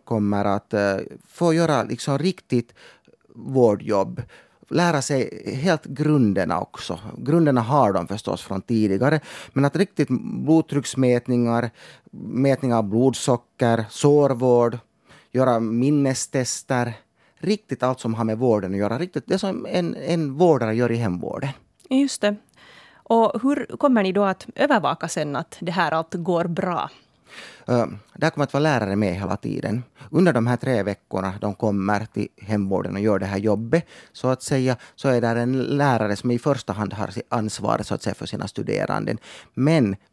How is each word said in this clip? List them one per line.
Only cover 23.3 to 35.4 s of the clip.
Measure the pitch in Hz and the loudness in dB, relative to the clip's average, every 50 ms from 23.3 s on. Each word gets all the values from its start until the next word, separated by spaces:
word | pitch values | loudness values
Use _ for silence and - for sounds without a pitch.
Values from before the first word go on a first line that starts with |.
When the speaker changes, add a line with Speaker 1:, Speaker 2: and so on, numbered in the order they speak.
| - 214 | 2 0
Speaker 2:
hur | 226 269 285 277 247 - - - | 0 0 0 0 -2 -6 -4 0
kommer | - 285 254 220 196 | 2 4 4 4 4
ni | 190 | 2
då | 180 202 208 | 2 2 2
att | 196 185 - - - - | 2 0 -4 -8 -12 -2
övervaka | - 254 285 285 214 151 131 151 - - 165 | 0 2 2 2 2 2 0 -2 -2 -6 -6
sen | - 175 151 147 143 | -4 -4 -4 -4 -4
att | 131 165 - - - | -6 -6 -8 -10 -10
det | 175 170 | -8 -4
här | 170 190 170 151 | -2 -2 0 0
allt | - 160 160 - - | 0 -2 -4 -4 -6
går | 175 165 190 175 170 170 | -6 -2 0 0 0 0
bra? | 175 170 156 175 180 175 147 - - - - _ _ _ _ _ - - - - - - - - - | -2 -2 -2 -2 -2 -4 -4 -6 -6 -10 -16 _ _ _ _ _ -20 -20 -20 -20 -20 -20 -14 -4 0
Speaker 1:
Ö, | 120 120 113 78 95 101 - _ _ | 0 0 0 0 -4 -10 -16 _ _
där | - 147 165 | -2 -2 0
kommer | - 151 143 | 0 0 -2
att | - - | 0 0
vara | 139 | 0
lärare | 151 156 143 120 107 95 98 | 2 2 2 2 0 0 0
med | 104 107 98 87 | 0 0 0 0
hela | 92 98 90 98 104 | -2 -2 -4 -4 -4
tiden. | - 113 104 - - 107 104 123 123 - _ - - - | -4 -6 -6 -4 -4 -4 -4 -4 -6 -8 _ -20 -14 -2
Under | - 147 190 175 151 | 2 4 4 4 4
de | 123 113 120 | 2 2 0
här | 123 117 | 0 0
tre | - 127 127 107 98 | 0 0 0 0 0
veckorna | 104 98 - _ _ - 98 95 95 95 101 | -2 -4 -6 _ _ -6 -4 -4 -4 -4 -4
de | 104 104 101 | -4 -4 -4
kommer | - - 110 101 101 95 98 104 101 110 | -2 -2 0 0 0 0 0 0 -2 -2
till | 110 - - - - - _ | -4 -6 -6 -6 -6 -8 _
hemvården | - 98 110 104 98 95 98 92 92 92 98 | -6 -4 -2 -2 0 0 0 0 0 -2 -2
och | 98 | 0
gör | 101 110 104 95 | 0 0 0 0
det | 98 | 0
här | 95 98 98 | -2 -4 -2
jobbet, | 101 110 104 104 113 117 135 170 170 - - - - - | 0 0 0 0 0 0 0 0 0 -2 -10 -20 -20 -20
så | _ - - 127 | _ -4 -2 -2
att | 131 - - | -2 -2 -2
säga, | - 151 135 127 131 123 - - - - | -2 -2 0 2 0 -2 -2 -6 -14 -14
så | - - 139 | -4 0 0
är | 127 120 | 2 2
där | 117 117 117 | 2 0 0
en | 117 | 0